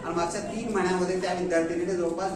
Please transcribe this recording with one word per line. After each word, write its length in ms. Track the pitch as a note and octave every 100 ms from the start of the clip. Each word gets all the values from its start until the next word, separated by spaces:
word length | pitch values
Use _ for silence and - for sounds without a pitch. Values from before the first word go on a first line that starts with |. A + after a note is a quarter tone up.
आणि 100 | E3
मागच्या 260 | F3 - G#3
तीन 320 | - A3 A#3+
महिन्यामध्ये 480 | G3+ F3+ F3+ F3+ F#3
त्या 120 | F3+
विद्यार्थिनीने 640 | F3+ E3+ E3 E3 E3+ F3+
जवळपास 380 | F3+ E3 E3+ F#3+